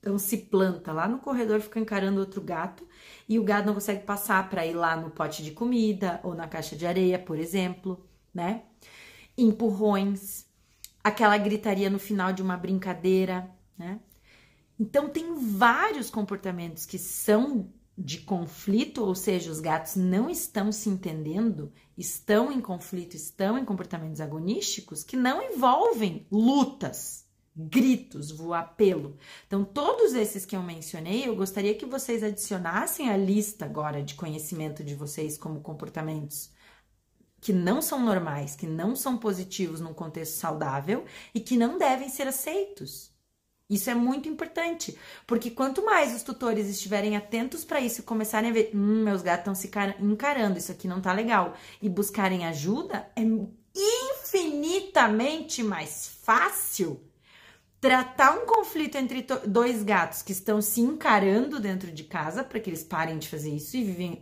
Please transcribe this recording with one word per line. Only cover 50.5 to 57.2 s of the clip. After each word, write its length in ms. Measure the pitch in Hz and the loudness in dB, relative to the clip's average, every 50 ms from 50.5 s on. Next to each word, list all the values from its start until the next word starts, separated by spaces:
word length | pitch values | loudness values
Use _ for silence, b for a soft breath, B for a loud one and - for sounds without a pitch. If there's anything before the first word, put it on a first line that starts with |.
| 190 | 2
isso 160 | 170 - - | 0 -2 -8
aqui 160 | 180 - - 190 | -10 -6 -6 -4
não 140 | 180 185 | -4 -2
tá 100 | 185 190 | 0 0
legal", 420 | 185 202 226 226 233 202 180 170 B B B B B B | 0 2 2 4 4 4 4 2 B B B B B B
e 40 | - | -4
buscarem 600 | 208 180 185 202 202 - 220 196 190 185 180 175 | -2 0 0 -2 0 0 0 2 2 2 0 -2
ajuda, 600 | 165 165 143 143 175 214 285 359 381 392 - - - _ | -4 -4 -4 -2 -2 -2 -2 -2 -4 -6 -6 -8 -6 _
é 60 | - 220 226 226 220 196 - - - _ _ _ | 0 2 2 2 2 -2 -6 -10 -20 _ _ _
infinitamente 1900 | 392 392 415 466 494 523 523 554 - - - - 392 349 311 294 285 294 320 359 392 381 - - 311 247 220 214 214 240 285 311 320 294 - - - | 2 2 2 2 2 0 -4 -6 -6 -6 0 0 2 2 2 -2 -2 -2 0 0 -2 -2 2 4 4 6 6 4 2 2 0 -2 -4 -6 -8 -6 -4
mais 460 | 233 214 196 165 151 - - - - - - - | -2 -2 -2 -4 -6 -8 -10 -10 -10 -12 -14 -6
fácil 840 | - - 220 247 349 403 - - - - - - 190 160 139 - - - b b | 2 4 4 6 4 2 0 -2 -4 -4 -2 -2 -2 -2 -2 -8 -12 -20 b b